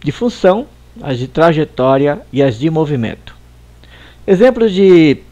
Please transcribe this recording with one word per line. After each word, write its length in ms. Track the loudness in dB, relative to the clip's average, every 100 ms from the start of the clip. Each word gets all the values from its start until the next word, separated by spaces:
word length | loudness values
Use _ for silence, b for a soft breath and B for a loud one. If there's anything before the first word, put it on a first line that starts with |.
de 100 | -10
função, 540 | -6 -6 -2 0 0 -4 -16 -20 -14
as 180 | -8 -8
de 80 | -6
trajetória 960 | 0 0 0 -4 -2 0 0 0 -4 -6
e 100 | -2
as 160 | -2 -2
de 120 | -4
movimento. 680 | -2 -2 -4 -6 -10 -18 -20 -20 -20 -20 -20 b b b b -2
Exemplos 440 | 2 2 2 0
de, 520 | 2 4 6 4 0 -6